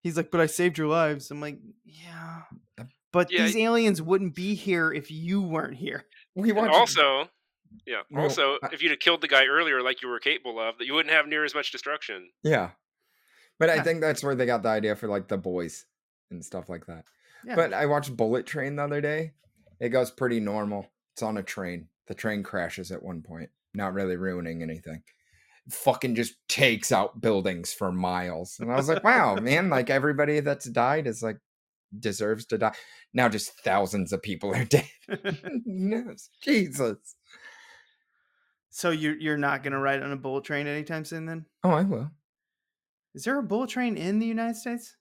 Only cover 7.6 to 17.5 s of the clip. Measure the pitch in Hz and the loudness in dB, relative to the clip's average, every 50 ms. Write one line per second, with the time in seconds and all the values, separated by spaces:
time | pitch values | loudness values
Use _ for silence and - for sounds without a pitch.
7.6 | _ _ - - _ 131 120 107 - _ 147 147 156 143 135 - 143 139 139 143 | _ _ -20 -18 _ -6 -6 -6 -6 _ -2 0 0 0 2 2 2 2 2 0
8.6 | 139 - 165 139 160 165 147 - - 175 170 160 160 147 143 135 135 131 143 160 | -4 -8 -6 0 0 0 0 4 2 2 2 2 2 4 6 6 6 6 4 4
9.6 | 170 160 139 127 123 127 131 123 127 123 120 113 - 139 156 151 - 123 113 113 | 4 2 2 2 2 0 -2 -2 -4 -6 -6 -2 0 -2 -2 -2 -4 -8 -6 -4
10.6 | 113 113 113 120 120 131 143 156 160 151 160 156 147 147 156 151 151 143 139 147 | -4 -4 -4 -6 -6 -2 0 0 2 4 4 2 2 2 -2 -2 -2 -2 -2 -4
11.6 | 139 - - - - 143 151 147 - - 104 92 90 90 _ _ - 151 151 117 | -6 -4 -8 -8 -8 -8 -8 -8 -8 -10 -12 -12 -12 -18 _ _ 0 2 2 2
12.6 | 90 87 - _ _ _ _ _ _ _ _ _ _ _ _ _ _ _ _ _ | 0 -4 -10 _ _ _ _ _ _ _ _ _ _ _ _ _ _ _ _ _
13.6 | 160 165 160 156 147 - 165 160 156 156 147 - - 143 135 123 127 120 120 113 | 4 4 4 4 2 0 0 2 2 0 0 0 0 -2 0 2 2 2 2 2
14.6 | 98 113 110 110 104 107 104 - - 107 101 98 95 - 104 95 90 95 90 90 | 2 2 0 2 0 0 -2 -2 -4 -4 -4 -4 -2 -4 -6 -4 -2 -4 -4 -4
15.6 | 85 80 - - - _ _ _ _ _ _ _ _ _ 90 85 80 - - 92 | -4 -6 -10 -14 -20 _ _ _ _ _ _ _ _ _ -16 -16 -14 -12 -12 -12
16.6 | 82 - 90 82 - - 82 82 - _ _ _ _ _ - - - 233 | -10 -10 -12 -12 -12 -16 -18 -18 -18 _ _ _ _ _ -20 -20 -12 -2